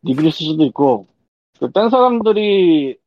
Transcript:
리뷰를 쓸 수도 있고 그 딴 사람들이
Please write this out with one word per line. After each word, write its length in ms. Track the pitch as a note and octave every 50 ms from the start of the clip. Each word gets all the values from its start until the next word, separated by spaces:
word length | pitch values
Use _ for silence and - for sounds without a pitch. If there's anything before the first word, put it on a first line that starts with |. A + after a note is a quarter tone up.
| -
리뷰를 280 | C#3 B2+ C#3 D#3 D#3+
쓸 140 | D3+ - D#3+
수도 180 | D#3 D#3 D#3 D#3
있고 420 | C3 - - C#3+ C3+ B2 G#2 F#2 _ _ _ _ _ _ _ _ _ _ _
그 120 | - -
딴 180 | - F#3+ G#3+ A3+
사람들이 1080 | A#3 B3+ B3 B3+ A#3+ A#3 G#3 A3 G#3 G#3 G#3+ G#3 G3 G3 F#3 E3+ D#3+ D3+ C#3 C3+ A#2 _ _